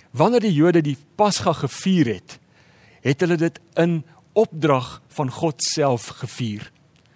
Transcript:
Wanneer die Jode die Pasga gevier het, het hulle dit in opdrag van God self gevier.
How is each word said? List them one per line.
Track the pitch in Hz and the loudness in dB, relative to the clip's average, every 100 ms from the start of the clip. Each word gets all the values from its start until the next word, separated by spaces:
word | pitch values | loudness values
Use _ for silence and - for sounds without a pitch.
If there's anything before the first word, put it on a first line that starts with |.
| _ | _
Wanneer | - 175 240 | 0 2 2
die | 214 | 2
Jode | 147 165 175 | 2 4 4
die | 151 135 _ - | 0 -4 _ -2
Pasga | 208 - 202 | 0 0 -2
gevier | 156 143 - 190 185 123 | -2 -4 -4 0 2 2
het, | 92 - - _ _ _ _ _ _ | -2 -10 -20 _ _ _ _ _ _
het | 120 139 | -2 0
hulle | 175 170 | 0 0
dit | 165 - _ - | 0 -4 _ 0
in | 170 165 - _ _ | 0 0 -6 _ _
opdrag | 202 220 160 151 135 123 - _ | 0 0 0 2 2 0 -14 _
van | - 135 | -6 -6
God | - 165 - | -4 -4 -4
self | - - 139 120 - | -4 0 0 0 -4
gevier. | - - - 117 104 - _ _ _ _ | -10 -12 -8 -8 -8 -12 _ _ _ _